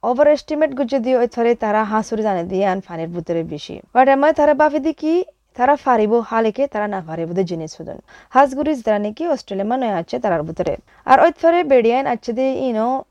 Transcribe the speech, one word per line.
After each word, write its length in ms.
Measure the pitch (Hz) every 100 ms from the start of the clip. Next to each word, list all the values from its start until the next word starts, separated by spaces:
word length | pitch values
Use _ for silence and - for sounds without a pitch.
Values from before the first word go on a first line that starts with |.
| -
ওভার 180 | 247 294
এস্টিমেট 360 | 294 - 302 311 262
গু 40 | 262
যদি 160 | 277 233 254
ওই 80 | 240
থরে 180 | - 233 240
তারা 160 | 214 214 214
হাসুর 280 | 214 220 220 214
জানে 160 | 190 170
দিয়ে 140 | 190 196
আন 60 | 185 -
ফানির 240 | 170 165 170
ভিতরে 240 | 165 170 165
বেশি। 220 | 151 - - -
But 120 | 247 262 269
আমার 160 | 294 311
তারা 160 | 302 285
বাফে 200 | 302 294 285
দি 60 | 302
কি 140 | 311 339 370 _ _ -
তারা 180 | 247 285
ফারিব 280 | - 240 214 233 220
হালেকে 340 | 226 226 214 277
তারা 140 | 214 208
না 60 | 190 160
ফারিব 200 | 160 165 175
দে 60 | 185
জিনিস 200 | 170 156 -
হুদন। 220 | - - _ - _
হাঁসগুড়ি 380 | 254 277 262 294 294 226
যারা 120 | 208
নাকি 200 | 208 214 339
অস্ট্রেলিয়া 340 | 277 - 196 202
মানে 140 | 254 240 190
আছে 160 | 170 247
তারার 180 | 226 170 160
ভিতরে। 260 | 160 170 - _ _ -
আর 80 | -
ওই 80 | 330 311
থরে 200 | 330 339 320
বেড়িয়ান 320 | 262 226 247 277
আছে 200 | 240 - 226
দে 80 | 262 262 262
ইনো 200 | 220 226 262 -